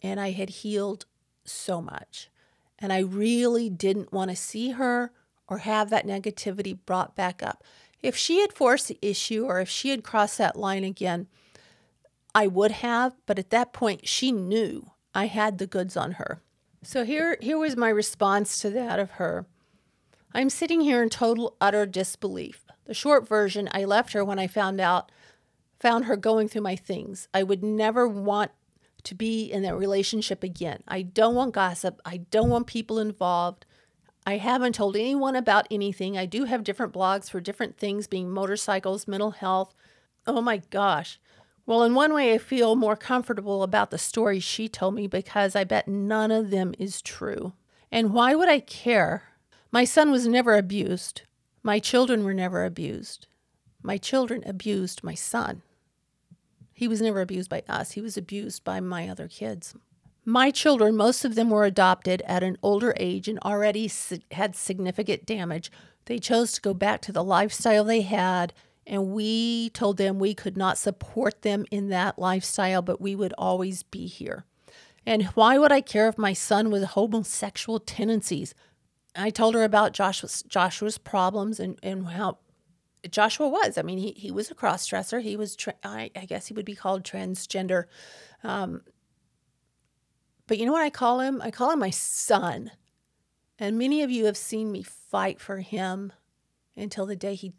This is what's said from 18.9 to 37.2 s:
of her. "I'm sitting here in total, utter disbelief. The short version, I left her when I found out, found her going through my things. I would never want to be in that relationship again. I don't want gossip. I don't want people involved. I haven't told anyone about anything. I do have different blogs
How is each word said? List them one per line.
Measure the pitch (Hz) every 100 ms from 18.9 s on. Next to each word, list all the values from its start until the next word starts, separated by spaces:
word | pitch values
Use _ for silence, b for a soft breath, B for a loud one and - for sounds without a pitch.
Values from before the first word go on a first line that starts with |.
| 180
of | 196
her. | - 170 170 185 _ _ _ _ _ _ _ _
"I'm | - 269
sitting | - 330 339
here | 294 247
in | 233
total, | - 226 226 233 -
utter | 196 208 202
disbelief. | 185 185 - 196 185 - - _ _
The | -
short | 226 285 285 226
version, | 214 208 196 202
I | 190 196
left | 202 233
her | 208
when | 196 196
I | 190
found | 220 190 190
out, | 180 180 - b b b b b _ _
found | 240 233
her | 233 208
going | 220 220 214
through | 220
my | 202 185
things. | - 175 - 190 -
I | 190
would | 190 196
never | 208 214 214 233 240
want | 202 202 208 208 - _ _ _ _
to | -
be | 180 220 226 220
in | 196
that | 190 170
relationship | 196 196 196 220 208 190
again. | 185 170 170 113 -
I | 185
don't | 185 220 220
want | 240 262
gossip. | 226 185 175 190 -
I | - 180
don't | 170 214 240
want | 240 233
people | 233 220 220
involved. | 214 208 180 175 175 175 _ b b b b _ -
I | 202
haven't | 208 247 247
told | 226 202
anyone | 202 233 277 269 254
about | 233 208 -
anything. | 214 202 185 190 196
I | 185
do | 202
have | 269 247
different | 208 196 233
blogs | 185 190 196